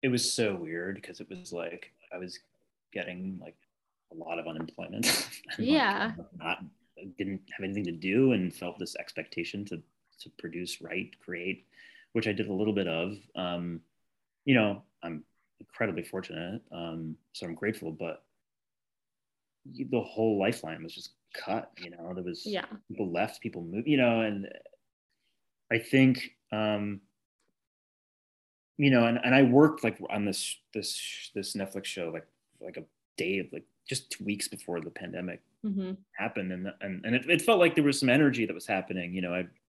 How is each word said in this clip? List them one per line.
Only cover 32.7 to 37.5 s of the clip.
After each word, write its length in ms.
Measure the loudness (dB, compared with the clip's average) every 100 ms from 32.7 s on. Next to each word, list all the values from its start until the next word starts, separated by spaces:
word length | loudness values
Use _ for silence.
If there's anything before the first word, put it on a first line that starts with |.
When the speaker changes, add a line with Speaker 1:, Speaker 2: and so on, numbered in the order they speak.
| -12
Speaker 1:
a 80 | -16 _ _ -6
day 220 | -2 -2
of, 80 | -4
like, 140 | -10 -14 _ -8
just 240 | -8 -8
two 120 | -8
weeks 240 | -4 -4 -4
before 320 | -8 -6 -6
the 100 | -6
pandemic 520 | -10 -10 -6 -6 -8 _ _ -4
Speaker 2:
Mm-hmm. 280 | -2 -2 -6 _
Speaker 1:
happened. 400 | -6 -4 -2 -4
And, 160 | -4 -6 -8
and, 220 | -8 -6 0
and 80 | 0
it, 120 | 4
it 140 | 2
felt 160 | 6